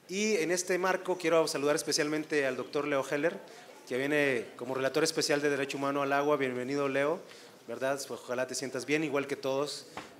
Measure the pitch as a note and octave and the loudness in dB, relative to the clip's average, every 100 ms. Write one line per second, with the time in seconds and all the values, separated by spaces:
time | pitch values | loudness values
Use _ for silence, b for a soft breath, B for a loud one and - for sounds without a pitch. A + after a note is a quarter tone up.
0 | - F#3+ G#3+ G3 D#3 F3+ F#3 F3+ F#3 F#3 | -8 -2 2 2 2 0 0 2 2 2
1 | F#3 F3+ D#3+ E3 D#3 C#3 C#3+ D3+ D3+ C#3+ | 0 -2 4 4 4 2 2 2 2 0
2 | D3+ D#3 D#3 D3+ C3+ B2+ - D3 C#3+ C#3 | 2 0 0 2 2 0 -2 -2 0 0
3 | B2+ D3 D#3+ F#3+ - B B B - B2+ | 0 0 0 -2 -10 B B B -6 -2
4 | C#3 D3+ C#3+ A#2+ G2+ - B2 B2+ C3 D3+ | 2 2 4 2 -2 -8 -6 -2 0 2
5 | D#3+ D#3+ C#3 D3 D3 C#3 C#3 C#3+ C#3 C#3+ | 2 2 2 2 2 0 -2 -2 0 0
6 | C#3 C#3 D3 D3 C3 B2 B2+ C#3+ C#3 C3+ | 2 2 4 2 2 -2 -2 0 0 2
7 | D3 F#3 B B B B - A#2 C3 C#3 | 2 0 B B B B -12 -4 -2 -2
8 | - A#2+ - B2 B2+ B2+ C3 C3 A#2+ D3+ | -4 -8 -4 -4 -2 -4 -6 -6 0 0
9 | D#3 C#3 C3+ C3+ C3+ C3+ D3 - - B | 2 0 -2 -4 -2 -2 -2 -6 -12 B
10 | B | B